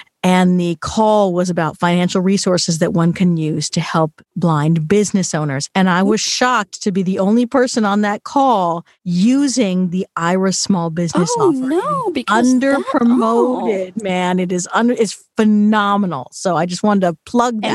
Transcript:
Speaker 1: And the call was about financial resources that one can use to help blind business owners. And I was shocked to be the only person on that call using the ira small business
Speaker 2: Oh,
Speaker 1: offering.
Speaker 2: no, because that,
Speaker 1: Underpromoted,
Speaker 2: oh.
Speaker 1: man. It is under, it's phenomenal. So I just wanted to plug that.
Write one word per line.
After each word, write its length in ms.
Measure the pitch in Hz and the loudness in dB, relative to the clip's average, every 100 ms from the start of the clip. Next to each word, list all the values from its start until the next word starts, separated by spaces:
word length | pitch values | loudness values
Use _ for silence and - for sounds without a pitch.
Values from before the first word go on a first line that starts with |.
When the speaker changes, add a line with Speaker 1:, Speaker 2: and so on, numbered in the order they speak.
| - _ | -18 _
Speaker 1:
And 340 | 185 185 185 180 | 2 4 4 2
the 160 | 175 165 | 0 -4
call 520 | - - 214 214 196 | -4 0 2 2 2
was 160 | 175 180 | 0 -2
about 300 | 175 160 - | -2 -2 -2
financial 420 | 175 175 180 190 | 0 2 2 0
resources 600 | 185 196 - 180 - 165 | 0 0 0 0 0 -2
that 120 | 170 | 0
one 200 | 180 170 | 2 0
can 240 | 165 180 170 | 2 0 0
use 340 | 156 156 151 | -2 -4 -4
to 100 | - | -4
help 400 | 160 170 160 - _ | -2 0 -2 -4 _
blind 540 | - 170 156 151 165 156 | -4 0 2 2 0 2
business 440 | 202 208 202 175 | 0 2 -2 -2
owners. 380 | 165 151 135 - - | -4 -4 -6 -4 0
And 120 | 185 | 2
I 140 | 180 | 2
was 180 | 196 214 | 2 0
shocked 640 | - - 254 247 196 - | -2 -2 0 0 -4 -6
to 80 | - | -4
be 140 | 190 | -2
the 160 | 185 190 | -2 0
only 260 | 190 226 240 | 2 2 2
person 380 | 277 254 - | 0 0 0
on 160 | 214 202 | 0 0
that 240 | 208 208 | 0 -4
call 600 | - 277 269 220 175 170 - _ | -4 0 2 2 0 -2 -8 _
using 840 | - 175 214 262 285 247 202 185 185 | -4 0 2 2 0 0 0 0 -2
the 180 | 180 190 - | -2 -6 -4
ira 360 | 170 185 190 | -2 0 0
small 380 | 180 - 190 165 | -2 -2 -2 -2
business 400 | 160 170 - 175 480 | -4 -2 -2 -2 0
Speaker 2:
Oh, 120 | 415 | 0
Speaker 1:
offering. 180 | 269 262 | 0 -2
Speaker 2:
no, 420 | 320 508 571 466 | -2 -2 -4 -4
because 480 | 294 233 214 247 254 | -6 -2 0 2 2
that, 260 | 269 277 | 2 0
Speaker 1:
Underpromoted, 1080 | 440 - 240 247 226 233 240 254 - 196 185 185 | -2 0 2 2 2 2 0 0 -2 -4 -4 -6
Speaker 2:
oh. 60 | |
Speaker 1:
man. 380 | 202 180 180 185 | -4 -2 0 -2
It 100 | 180 | -2
is 180 | 180 170 | -4 -2
under, 200 | 190 233 | 0 0
it's 280 | 247 208 - _ - | 0 -2 -4 _ 0
phenomenal. 880 | 220 214 208 214 202 202 196 147 127 | 2 4 4 2 0 0 -2 -6 -10
So 240 | - 190 165 | -6 -2 0
I 100 | 175 | -2
just 160 | 175 | -2
wanted 200 | 214 202 180 | 0 2 0
to 100 | 170 | -2
plug 360 | - 240 240 226 | -4 0 0 -2
that. 80 | 220 | -4